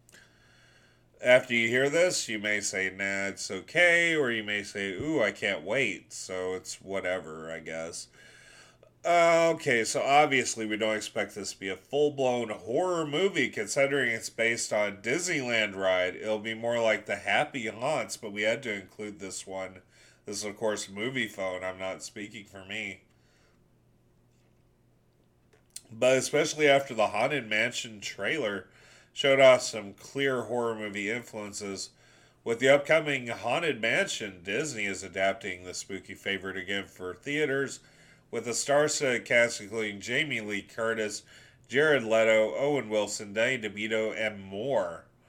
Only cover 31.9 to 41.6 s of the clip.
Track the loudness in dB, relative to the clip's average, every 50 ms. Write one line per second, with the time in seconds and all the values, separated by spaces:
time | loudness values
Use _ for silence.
31.9 | _ _ _ _ -20 _ _ _ _ _ -4 -4 0 4 6 6 6 6 6 4
32.9 | 2 2 2 0 -4 -4 -4 -6 -8 -6 -2 -2 -2 0 0 -2 -2 0 0 0
33.9 | 2 2 0 -2 -4 -8 -8 -10 -12 -10 -6 -4 -2 -2 -2 -2 -4 -6 -4 -4
34.9 | -4 -6 -8 -8 -4 0 0 0 0 -2 -6 -10 -10 -10 -10 -12 -10 -10 -10 -10
35.9 | -10 -12 -12 -12 -14 -8 -6 -4 -4 -4 -4 -8 -8 -8 -6 -6 -6 -6 -6 -8
36.9 | -12 -12 -10 -10 -10 -10 -8 -6 -4 -2 -2 -2 -2 -2 -4 -6 -8 -14 -18 -20
37.9 | _ _ -20 -20 -20 _ _ _ -8 -8 -6 -4 -4 -4 0 2 4 4 4 2
38.9 | 0 0 0 0 0 0 0 2 4 4 4 4 0 -4 -10 -8 -6 -4 -4 -4
39.9 | -6 -8 -6 -4 -2 -2 -2 -2 -4 -6 -4 -4 -6 -6 -6 -8 -8 -4 -2 -2
40.9 | -2 -2 -2 -4 -6 -8 -12 -16 -20 -20 -20 -20 _ _